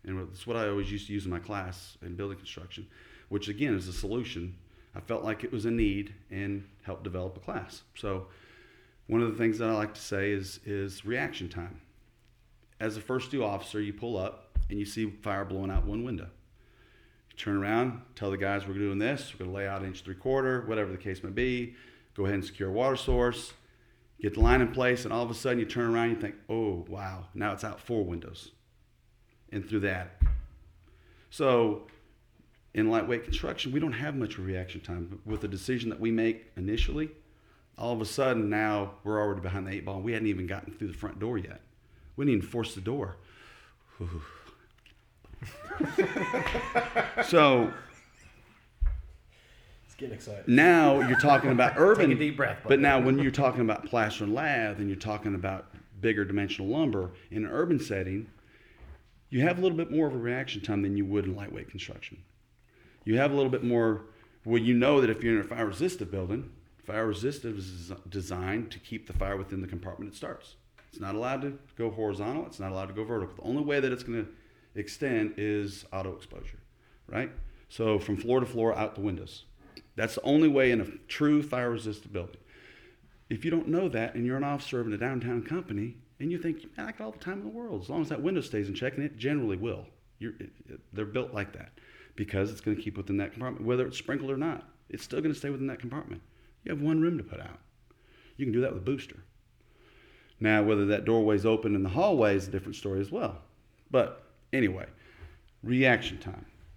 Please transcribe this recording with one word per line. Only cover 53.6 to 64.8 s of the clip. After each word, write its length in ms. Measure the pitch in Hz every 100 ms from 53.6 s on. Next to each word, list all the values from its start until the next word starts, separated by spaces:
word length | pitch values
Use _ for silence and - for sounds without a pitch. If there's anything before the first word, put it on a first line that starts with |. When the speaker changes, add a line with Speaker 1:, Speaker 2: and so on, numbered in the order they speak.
Speaker 1:
about 260 | 110 104 147
plaster 380 | 120 107 101
and 100 | 104
lath 440 | 117 151 135 107 98
and 100 | 101
you're 100 | 95
talking 360 | 110 104 107
about 320 | 95 95 95 - - - 98
bigger 240 | 113 104
dimensional 460 | 98 101 101 98 98
lumber 400 | 139 151 101 90 - -
in 140 | 101
an 60 | 107
urban 280 | 135 175 147
setting, 500 | - 98 92 98 113 - - - - - - - _ _ _
you 140 | 127
have 160 | 156 180
a 20 |
little 160 | 185 160
bit 140 | 208
more 160 | 151 151
of 80 |
a 40 | 131
reaction 420 | 117 127 135 110
time 220 | 98 101
than 140 | 98 101
you 80 |
would 200 | 98 104
in 120 | 95 92
lightweight 320 | 101 - -
construction. 480 | 98 - - - 92 - _ _ _ _ _ - _
You 120 | - 110
have 140 | 143
a 20 |
little 160 | 139 135
bit 140 | 127
more, 380 | 120 120 113 107 - - - _
well, 140 | 113 117
you 140 | 113
know 260 | 120